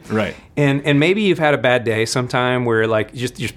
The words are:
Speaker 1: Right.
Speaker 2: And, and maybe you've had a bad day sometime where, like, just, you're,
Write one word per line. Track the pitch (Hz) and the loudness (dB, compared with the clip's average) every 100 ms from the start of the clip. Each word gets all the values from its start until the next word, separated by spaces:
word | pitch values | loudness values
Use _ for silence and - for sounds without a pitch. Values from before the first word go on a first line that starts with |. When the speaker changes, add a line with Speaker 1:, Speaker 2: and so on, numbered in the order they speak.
| - | -6
Speaker 1:
Right. | 110 95 - - - | -4 -4 -6 -10 0
Speaker 2:
And, | 143 139 147 | 0 0 2
and | 143 | 2
maybe | 160 202 | 2 2
you've | 202 165 | 0 2
had | 151 135 | 2 2
a | |
bad | 127 123 | 2 2
day | 113 110 113 | 0 -2 0
sometime | 131 123 131 123 127 | -2 -2 -2 0 0
where, | 120 110 110 | 0 2 2
like, | 110 104 123 | 0 -2 -6
just, | 123 - | -8 -6
you're, | 117 | -10